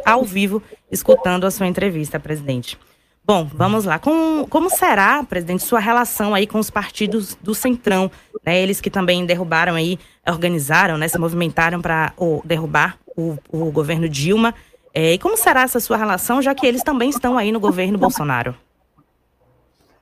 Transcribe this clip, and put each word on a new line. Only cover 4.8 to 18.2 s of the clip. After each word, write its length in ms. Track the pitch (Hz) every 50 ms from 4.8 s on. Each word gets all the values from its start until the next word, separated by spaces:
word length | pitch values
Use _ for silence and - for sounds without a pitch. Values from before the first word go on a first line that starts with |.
| 370 349 233 202 196 214 269 294 262
presidente, 380 | - 185 180 170 165 180 185 -
sua 180 | - 240 226
relação 540 | 202 226 233 240 240 - - - 214 208 214
aí 120 | 190 214
com 120 | 208 - 220
os 100 | 208 -
partidos 680 | - 208 196 - - - 214 202 208 226 196 - -
do 180 | - - 208 220
Centrão, 560 | - - 254 247 240 - 220 190 185 190 185 - - - _ - - -
né? 160 | 156 175 185
Eles 220 | 185 190 202 - -
que 80 | 196
também 340 | - 196 185 180 180 180 180
derrubaram 500 | 170 160 175 185 165 165 160 170 180 165
aí, 240 | 165 160 175 185 170 - - _ _ _ 165
organizaram, 720 | 175 160 170 175 175 160 139 139 156 175 196 180 160 151
né, 100 | 156 170
se 100 | - 175
movimentaram 640 | 160 170 170 175 175 160 - 175 165 170 175 175
pra, 320 | 175 175 165 160 156 - - -
ô, 240 | 180 165 156 - -
derrubar 540 | 156 165 160 165 151 151 147 156 185 - - _ - -
o, 220 | 175 165 165 151 143 - -
o 220 | - 156 165 160 147
governo 380 | 156 147 151 170 165 170 160
Dilma. 440 | 147 135 143 175 202 220 226 233 226 - - _ _ _ _ _ -
É, 200 | 151 160 165 170
e 40 | 190
como 200 | - 359 453 453
será 240 | - 359 294 254 262
essa 180 | 247 - 240
sua 160 | 220 - -
relação, 460 | 214 220 214 185 180 - - 240 277 247
já 120 | 269 277
que 120 | 277 294
eles 160 | 247 240 254 -
também 260 | 311 285 247 240 277
estão 300 | 285 269 - 247 254 247
aí 120 | 202 208
no 80 | 220 233
governo 380 | 202 208 180 180 185 190 208
Bolsonaro? 580 | 196 180 185 - -